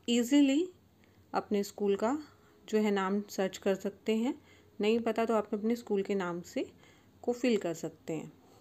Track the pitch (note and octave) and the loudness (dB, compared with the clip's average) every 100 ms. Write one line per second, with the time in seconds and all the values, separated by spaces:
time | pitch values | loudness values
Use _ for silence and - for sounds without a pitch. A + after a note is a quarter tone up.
0 | - A#3+ A#3 C#4+ C#4 C#4 F#4 - _ _ | 0 0 4 6 6 4 0 -6 _ _
1 | _ _ _ G3 - G3+ G3+ - G3+ G3 | _ _ _ -6 -2 -2 -2 -2 -2 0
2 | A3 D4+ - - - - - G#3+ G#3+ G3 | 0 -2 -6 -20 -20 -20 -2 0 2 2
3 | F#3+ G3+ G3+ - F#3+ - G3+ F#3+ G3 - | 0 -2 -2 -2 -2 -2 -2 -2 -4 -6
4 | - A3 A#3+ E4 - - - - G#3 A#3 | -2 0 0 -4 -10 -20 -16 -2 2 2
5 | A3+ A3 A3+ A3 G#3 G#3 A3 A#3 - G3+ | 0 -2 0 0 0 -2 -2 -2 -2 -2
6 | F#3+ G3 F3 F3 - C4 - - - - | 0 -2 -2 -6 -6 -6 -6 -10 -20 -20
7 | _ - - A#3+ B3+ G#3 E3+ D#3+ D#3+ - | _ -8 -4 0 2 2 0 -6 -8 -10
8 | - D#3 D3+ - - - | -8 -8 -10 -18 -20 -20